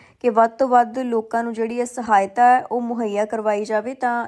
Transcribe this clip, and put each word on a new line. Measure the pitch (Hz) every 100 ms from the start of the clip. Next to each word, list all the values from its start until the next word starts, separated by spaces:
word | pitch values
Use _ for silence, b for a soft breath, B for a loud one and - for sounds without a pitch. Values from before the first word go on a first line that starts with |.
| b b
ਕਿ | 247
ਵੱਧ | 214 226
ਤੋਂ | 226 269
ਵੱਧ | 247 233 240
ਲੋਕਾਂ | 247 226 220 233
ਨੂੰ | 233
ਜਿਹੜੀ | 226 226 240
ਇਹ | 240
ਸਹਾਇਤਾ | - 233 202 196 220
ਹੈ | 247 254 -
ਉਹ | 240
ਮੁਹੱਈਆ | 240 233 220 202 214
ਕਰਵਾਈ | 220 214 208 208
ਜਾਵੇ। | 214 220
ਤਾਂ | - 247 240